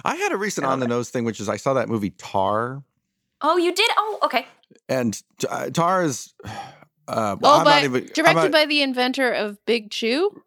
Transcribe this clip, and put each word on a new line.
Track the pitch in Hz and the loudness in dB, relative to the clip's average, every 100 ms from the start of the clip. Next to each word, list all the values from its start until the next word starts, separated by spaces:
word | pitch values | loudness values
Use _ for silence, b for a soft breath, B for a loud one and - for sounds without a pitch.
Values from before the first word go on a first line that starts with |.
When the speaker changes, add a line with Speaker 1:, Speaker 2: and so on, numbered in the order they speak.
| 160 | -6
Speaker 1:
I | 302 | -2
had | 403 | -2
a | 262 | -2
recent | 208 175 | -4 -2
Speaker 2:
I | 139 | -2
love | |
Speaker 1:
on | 135 | -2
the | 123 | 0
Speaker 2:
it. | |
Speaker 1:
nose | 120 120 | -2 -2
thing, | 131 | -2
which | 117 104 | -2 -2
is | 104 | -4
I | 104 | -2
saw | - | 0
that | 135 113 | 0 0
movie | 113 101 | -2 -2
Tar. | - - 101 95 107 120 139 139 _ _ _ _ _ | -6 -6 -2 0 0 -2 -8 -14 _ _ _ _ _
Speaker 2:
Oh, | 285 349 | 0 2
you | 349 | 2
did? | 359 453 - | 2 0 0
Oh, | 427 403 | -2 -2
okay. | - 247 262 _ _ - - | -2 -2 -4 _ _ -20 -4
Speaker 1:
And, | 131 120 101 - - - | -2 0 -4 -10 -10 -6
uh, | 131 135 | -6 -4
Tar | 135 170 185 | 0 2 2
is, | 170 123 - _ | 0 -2 -10 _
<sighs> | |
uh, | - 104 - - - _ - 113 107 98 | -14 -14 -14 -18 -20 _ -6 -2 -2 2
well, | |
Speaker 3:
Oh, | 240 294 | 6 6
Speaker 1:
I'm | |
Speaker 3:
by, | 320 294 | 6 4
Speaker 1:
not | |
even, | 269 247 | 4 -2
I'm | - | -2
Speaker 3:
directed | - 320 | 2 4
Speaker 1:
not | 330 330 | 4 4
Speaker 3:
by | 311 | 4
the | 302 294 | 2 0
inventor | 277 247 247 262 254 | 0 0 -2 0 0
of | 170 208 202 - | 0 -4 -6 -2
Big | 233 214 | -2 -2
Chew? | - 226 262 392 - | -4 -2 0 -2 -4